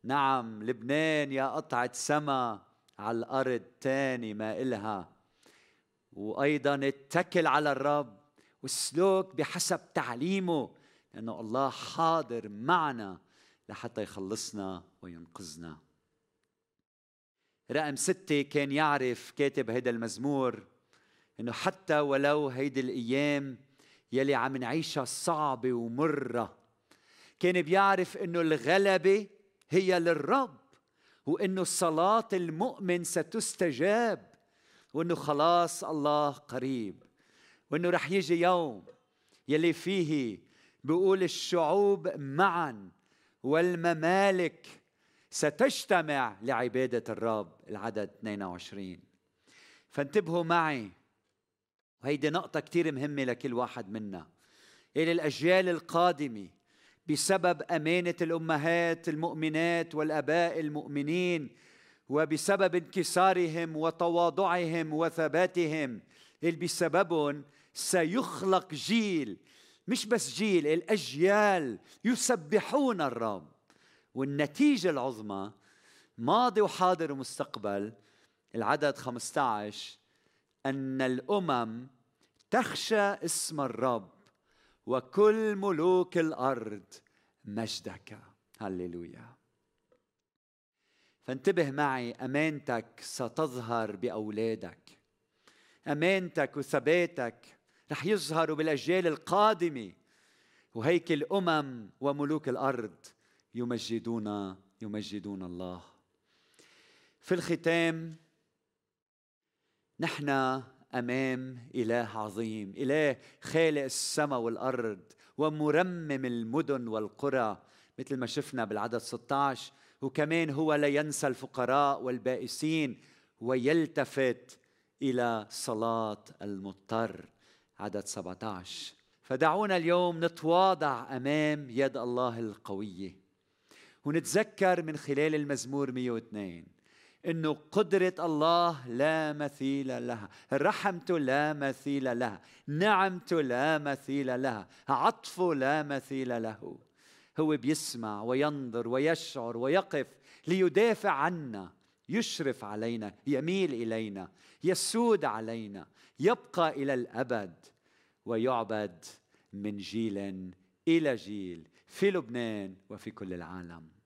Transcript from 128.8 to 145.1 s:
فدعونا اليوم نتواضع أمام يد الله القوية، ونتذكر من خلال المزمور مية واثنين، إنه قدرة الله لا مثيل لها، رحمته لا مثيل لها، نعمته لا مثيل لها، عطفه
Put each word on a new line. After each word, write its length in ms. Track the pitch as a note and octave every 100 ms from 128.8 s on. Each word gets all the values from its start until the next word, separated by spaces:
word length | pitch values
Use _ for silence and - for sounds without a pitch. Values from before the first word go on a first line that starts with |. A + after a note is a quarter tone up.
| - - _ _
فدعونا 560 | _ C3 D#3+ F3+ G#3 F#3
اليوم 480 | E3 F3 F3+ E3 E3
نتواضع 920 | E3 D#3 E3+ F#3+ F3 D3 A#2+ B2 C3
أمام 520 | C3+ D3+ D3+ D3+ C#3
يد 280 | A#2 C3+ C3
الله 420 | B2 B2 B2 A2+
القوية، 920 | A2+ G2 - G2 G#2+ F2+ F#2+ F#2 _ _ _ _ _ - - _ C#3+
ونتذكر 760 | D#3+ C#3 F#3 A3 - F#3+ F3+
من 160 | D#3 D3
خلال 380 | - C#3 D#3 D3+
المزمور 560 | C#3+ C3+ A#2+ C#3+ C3+
مية 200 | B2+ B2+
واثنين، 560 | A2+ A#2 G#2 F#2+ E2+ - _ _ _ _ _ -
إنه 320 | E3 D#3 D3+ -
قدرة 420 | G3 F#3+ F#3+ F#3 F#3
الله 680 | E3+ D3+ D#3+ E3+ F3 D3+ B2
لا 460 | A#2+ D3 D#3+ D#3
مثيل 760 | D3 D3 - C3+ C#3 C3 B2 A#2+
لها، 220 | A#2 G2+ - -
رحمته 640 | C3+ E3 G#3 G3+ F3 D3+ F3
لا 340 | C3 C3+ D3+
مثيل 640 | D3+ C#3 C3 D3 C#3 C3 A#2+
لها، 220 | A#2+ G2 - - -
نعمته 760 | D3 G#3 G3 F#3+ F3+ - E3+
لا 360 | C3+ A#2+ D3 D#3
مثيل 640 | D3 C3+ - C#3 C3 B2
لها، 260 | C3 A2 F2+ - -
عطفه 640 | C3+ F3